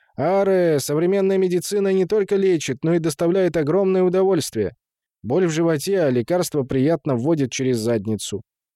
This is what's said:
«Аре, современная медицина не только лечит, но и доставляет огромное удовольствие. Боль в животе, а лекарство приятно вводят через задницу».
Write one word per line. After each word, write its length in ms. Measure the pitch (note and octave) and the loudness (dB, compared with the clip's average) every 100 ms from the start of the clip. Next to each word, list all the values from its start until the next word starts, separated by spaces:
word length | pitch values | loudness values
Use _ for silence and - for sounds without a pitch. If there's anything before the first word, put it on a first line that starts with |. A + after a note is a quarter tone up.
| _ - | _ -4
«Аре, 640 | D3 G3 G3 F#3+ E3+ D3 | 0 2 2 2 2 0
современная 600 | - D3+ F3 G3 F#3+ F#3+ | 0 -2 0 2 2 2
медицина 520 | F#3 F3 - G3+ G3 | 0 0 -2 -2 0
не 140 | F#3+ F3+ | 0 0
только 300 | G#3+ F#3+ G3 | 0 0 0
лечит, 480 | F#3+ E3+ - B2 | 2 0 -2 -4
но 100 | D#3+ | 0
и 60 | E3+ | 0
доставляет 580 | D#3+ - E3+ F#3+ F3+ E3 | 0 -2 0 2 0 0
огромное 460 | D3 F3+ F#3+ F#3 | 0 0 2 2
удовольствие. 720 | F#3 F#3 F#3+ F3 - A2+ F#2 - _ _ _ _ | 2 2 2 0 -2 -4 -4 -6 _ _ _ _
Боль 240 | G2+ D#3 F3+ | -4 0 0
в 40 | |
животе, 500 | D#3 E3 D#3 F3+ G3 | 0 0 0 -2 0
а 80 | D3+ | 2
лекарство 520 | B2 A2+ F3+ E3+ D3 | 0 0 -2 -2 -2
приятно 520 | B2+ C3+ C#3 E3+ - B2 | -2 0 0 0 -2 -2
вводят 340 | C3+ D#3+ C3 | 0 0 -2
через 280 | - C3 A#2+ | -2 -2 0
задницу». 640 | A2 A#2 G2+ G#2+ - G2+ - _ _ | 0 -2 -2 -6 -6 -10 -12 _ _